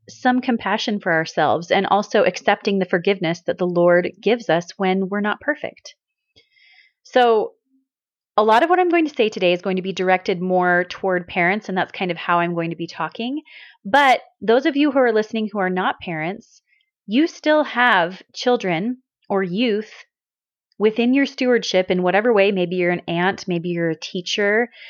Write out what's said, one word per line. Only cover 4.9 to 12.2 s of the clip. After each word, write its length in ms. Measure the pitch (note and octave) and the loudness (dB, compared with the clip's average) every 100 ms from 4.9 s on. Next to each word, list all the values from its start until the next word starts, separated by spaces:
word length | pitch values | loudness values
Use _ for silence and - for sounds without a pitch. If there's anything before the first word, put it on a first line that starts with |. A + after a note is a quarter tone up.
| F#3+ F#3+ | 0 -2
we're 120 | G3+ | -4
not 200 | G#3 - | -4 -4
perfect. 520 | - D4 - - - - _ _ _ _ _ _ _ _ _ _ - | -4 -6 -6 -14 -20 -20 _ _ _ _ _ _ _ _ _ _ -2
So 420 | B3+ A#3+ A3 - - _ _ _ _ _ _ _ - | 2 4 2 0 -8 _ _ _ _ _ _ _ 0
a 60 | |
lot 180 | G#3+ A3 | 4 4
of 80 | D#4+ | 4
what 100 | F4+ | 2
I'm 100 | F4+ | 2
going 180 | E4+ D4+ | 2 0
to 80 | - | 0
say 140 | A3 | -2
today 220 | G#3+ F3+ | 0 0
is 120 | F3 | 0
going 140 | G3 F#3 | -2 -4
to 40 | |
be 120 | F#3+ | -4
directed 480 | F#3 F#3 F#3 - F3+ | -2 0 0 0 -4
more 440 | F#3 F#3 F3+ F3 F3+ | 0 2 2 2 0
toward 380 | - G3 F3+ F3 | -4 -2 -2 -4
parents, 400 | F#3+ F3 G#3+ - | -2 0 -2 -4
and 100 | F#3 | -4
that's 140 | - | -4
kind 200 | - F#3 | -4 -6
of 60 | |
how 220 | E3+ | -6